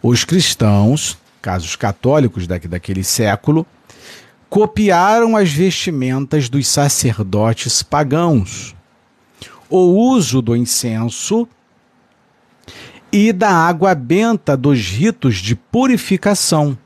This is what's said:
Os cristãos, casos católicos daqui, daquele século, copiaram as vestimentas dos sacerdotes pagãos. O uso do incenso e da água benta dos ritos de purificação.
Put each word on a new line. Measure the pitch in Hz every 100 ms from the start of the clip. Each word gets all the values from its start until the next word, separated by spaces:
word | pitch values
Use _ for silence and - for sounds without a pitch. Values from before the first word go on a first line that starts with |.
Os | - 120
cristãos, | - 180 160 - 110 101 104 151 - - _ _
casos | - 92 85 -
católicos | 110 98 123 151 127 - 87
daqui, | 90 85
daquele | 90 - 95
século, | 95 - 110 101 - 156 165 _ _ - - - - _ _
copiaram | 202 214 214 214 175 185 220 233 220
as | 190
vestimentas | 143 185 170 - 151 127 131 139 156 123
dos | 139 127
sacerdotes | - 143 - 127 110 98 104 110 113 - -
pagãos. | - 143 147 147 170 139 92 - - - _ _ _ _ _ _ - - _
O | 185 180 185 240
uso | 262 139 127
do | 117 120
incenso | 120 - 123 110 117 - - 220 233 _ _ _ _ _ _ _ _ _ _ _ - - - - _
e | 202 214
da | 190 214
água | 175 165 170 190
benta | 170 120 175 226 220 - 135
dos | 131 139
ritos | 95 98 202 226 135 101
de | 95
purificação. | 117 _ 226 262 240 - 190 202 202 - 160 147 131